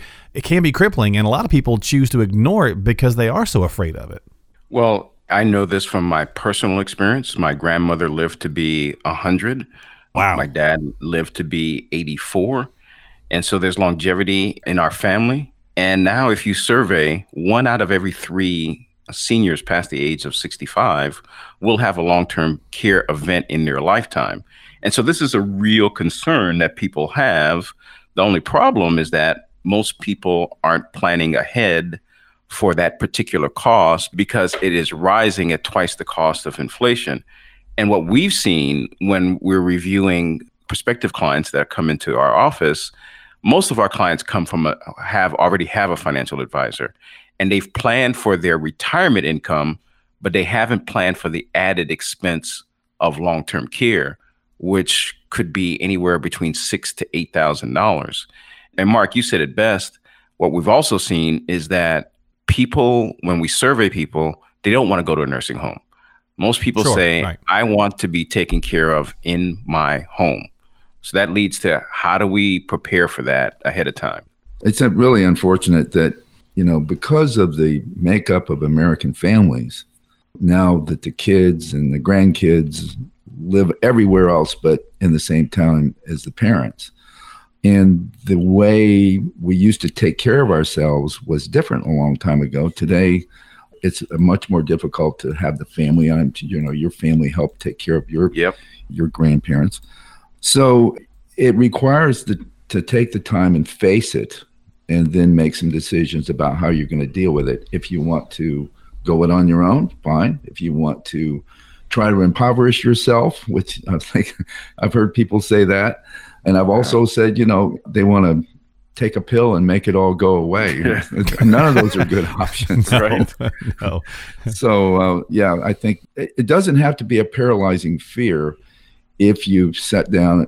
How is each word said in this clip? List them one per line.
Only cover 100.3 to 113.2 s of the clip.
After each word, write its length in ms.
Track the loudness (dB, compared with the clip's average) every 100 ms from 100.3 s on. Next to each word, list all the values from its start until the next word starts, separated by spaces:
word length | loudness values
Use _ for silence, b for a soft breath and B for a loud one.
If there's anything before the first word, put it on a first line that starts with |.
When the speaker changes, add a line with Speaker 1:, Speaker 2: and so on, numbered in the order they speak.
| _
Speaker 3:
So 560 | 0 4 6 6 4 0 -12 _ _ 2
it 180 | 2 4
requires 680 | 2 2 2 4 4 0
the, 200 | -4 -6 -8 _ -6
to 140 | -6
take 300 | 0 0 0
the 80 | -4
time 340 | -2 2 4
and 140 | 2 0
face 460 | 0 2 2 0
it 300 | -4 -6 -12 -20 _ _ _ -2
and 240 | 0 2
then 220 | 4 4
make 200 | 4 2 0
some 140 | -4
decisions 600 | -4 -2 -2 -2 -4 -6
about 260 | -4 -2 -2
how 120 | 0
you're 180 | -2 -2
gonna 200 | -4 -4
deal 260 | -2 0
with 160 | 0 -2
it. 200 | -6 -6
If 180 | -10 -6
you 100 | -4
want 300 | -2 -4 -6
to 360 | -6 -6 -4 -8 b b -8
go 200 | -2 2
it 60 | 4
on 180 | 4 4
your 140 | 4
own, 260 | 4 2 0 -4
fine. 340 | -2 0 0 -2
If 160 | -10 -8
you 120 | -4
want 320 | -2 -2 -4 -8
to 360 | -6 -4 -6 -10 b b b -6
try 220 | 0 2
to 120 | 4
impoverish 640 | 4 4 2 4 4 4
yourself, 600 | 2 2 4 4